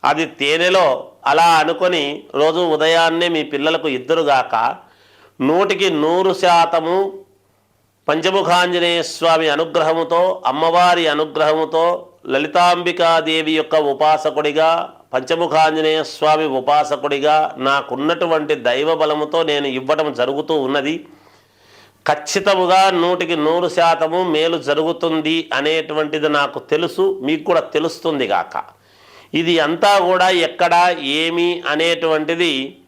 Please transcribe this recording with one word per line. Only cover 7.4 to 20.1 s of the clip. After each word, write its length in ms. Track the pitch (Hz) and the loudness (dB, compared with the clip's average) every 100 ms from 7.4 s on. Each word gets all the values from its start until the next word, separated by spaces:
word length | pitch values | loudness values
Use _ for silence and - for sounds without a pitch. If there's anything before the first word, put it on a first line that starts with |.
| _ _ _ _ _ _ - | _ _ _ _ _ _ -4
పంచముఖాంజనేయ 920 | 151 165 190 170 175 180 175 175 170 160 | -2 0 0 2 2 2 0 0 -2 -4
స్వామి 340 | - 165 160 160 147 | -2 0 2 2 -2
అనుగ్రహముతో, 680 | 165 160 156 165 165 170 185 185 127 | -2 0 0 0 0 0 0 0 -4
అమ్మవారి 540 | 135 165 170 180 175 160 | 0 2 4 4 4 2
అనుగ్రహముతో, 720 | 147 156 147 156 156 156 160 170 175 - _ - | 0 -2 0 0 0 0 0 0 0 -8 _ -4
లలితాంబికాదేవి 1200 | 135 151 180 175 175 175 175 170 165 156 160 156 156 | -2 0 2 2 2 -2 0 2 2 0 -2 0 -2
యొక్క 140 | 156 156 147 | 0 0 0
ఉపాసకుడిగా, 760 | 139 151 156 156 143 151 147 160 165 - - _ | 0 2 2 0 -2 -2 2 2 2 -4 -14 _
పంచముఖాంజనేయ 840 | 127 131 165 170 156 156 156 156 156 147 | -6 -2 -2 0 2 2 2 0 0 -4
స్వామి 340 | - 151 156 156 131 | -2 0 2 0 -2
ఉపాసకుడిగా 760 | 127 147 147 143 143 143 147 151 156 139 131 | 0 0 0 -4 -4 -2 2 2 0 -4 0
నాకున్నటువంటి 880 | 139 120 127 147 170 175 160 147 147 120 | 0 -2 -4 -2 -2 0 -2 -2 -2 -2
దైవ 220 | 127 151 160 | -2 0 0
బలముతో 380 | 156 151 151 160 160 | 0 -2 -2 -2 -2
నేను 180 | 147 139 127 | -2 -2 -6
ఇవ్వటం 280 | 131 151 151 | -2 -2 -2